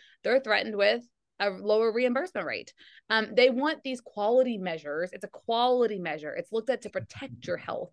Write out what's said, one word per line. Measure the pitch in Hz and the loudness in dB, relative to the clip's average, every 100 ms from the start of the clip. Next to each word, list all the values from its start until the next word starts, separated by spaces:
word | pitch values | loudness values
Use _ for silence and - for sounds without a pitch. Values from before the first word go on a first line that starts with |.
| - _ 208 | -20 _ 0
they're | 262 | 0
threatened | 220 208 220 202 | 2 0 0 2
with | 202 240 240 _ _ - | 2 2 -4 _ _ -4
a | 202 | -2
lower | 185 202 214 226 | -2 2 2 2
reimbursement | 220 247 247 359 214 151 | 2 0 0 -4 -6 -6
rate. | 107 - - - - - | -6 -10 -20 -20 -14 -2
Um, | 220 220 214 | 0 2 6
they | 254 | 6
want | 247 294 311 | 6 0 -2
these | 262 247 | -6 -8
quality | - 208 208 254 254 214 | -10 -4 2 4 4 0
measures. | 185 160 147 151 185 | -6 -6 -6 -6 -6
It's | - | -8
a | 208 | -14
quality | - - 233 247 247 220 196 | -12 -2 2 2 4 2 0
measure. | 165 147 147 | -6 -6 -8
It's | - 175 | -8 -6
looked | 226 226 | -4 -2
at | 247 | -4
to | 208 | -4
protect | 185 - - 277 120 - | -10 -10 -14 -14 -12 -8
your | - | -8
health. | - 113 - | -6 -8 -10